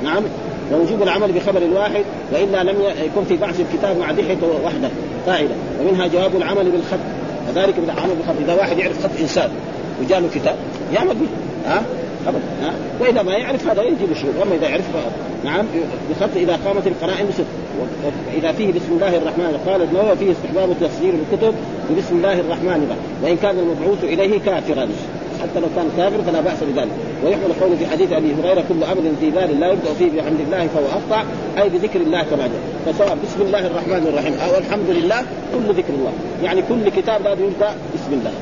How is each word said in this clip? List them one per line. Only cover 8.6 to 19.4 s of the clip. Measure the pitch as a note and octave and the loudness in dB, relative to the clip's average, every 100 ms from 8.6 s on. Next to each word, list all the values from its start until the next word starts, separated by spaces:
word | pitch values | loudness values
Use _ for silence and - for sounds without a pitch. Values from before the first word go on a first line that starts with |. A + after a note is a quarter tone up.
| F#3 E3+ | 2 2
يعرف | F3+ E3+ | 0 0
خط | F#3+ - | -2 0
إنسان | D#3+ F#3 C#3 - - - - - | 0 2 0 -2 -8 -8 -8 -6
وجاء | C3 F#3 | 0 2
له | F3 | 2
كتاب | D3 D3+ - - - - | 0 -2 -2 -6 -8 -2
يعمل | G3 F4+ | 0 2
به، | A3+ D4 - - - B2 | 0 -2 -2 -6 -6 -2
ها؟ | F3 A#3 - - - - | -2 -2 -4 -6 -4 -2
أبدا. | C3 - - | -2 -4 -4
ها؟ | D3+ - - - | -4 -4 -6 0
وإذا | B3 A#3+ | 2 4
ما | F#3 | 2
يعرف | G3+ B3+ C4+ - | 0 0 -2 0
هذا | G3+ | 2
يجب | A#3 D4 F#3 | 2 2 0
الشروط، | D3+ C#3+ C3 | 0 -2 0
أما | G3+ | 2
إذا | E3+ D3+ | 2 0
يعرف | D3+ | 0
ف-، | F#3 E3 A#2+ - - - | -2 -4 -4 -6 -8 -6
نعم، | B2+ E3 A3 E3 D#3 - - | -2 -2 0 -2 -2 -6 -6
بخط | D#3 G3 F#3+ | -2 0 2
إذا | E3+ E3 G3 | 2 2 0
قامت | G3+ F#3+ | 0 0
القرائن | F3 E3+ F#3 G3+ | 0 -2 -2 -2
بصدق. | F3 E3 - - - E3 - C#3+ C#3+ - | -2 -2 -4 -8 -6 -6 -4 -4 -4 -4
وإذا | D3+ D#3 | -2 -2
فيه | D#3 G#3 | 0 0
بسم | F3 D#3+ | 0 0
الله | E3+ G3 F3 | 0 2 2
الرحمن، | D#3 D3 | 0 -2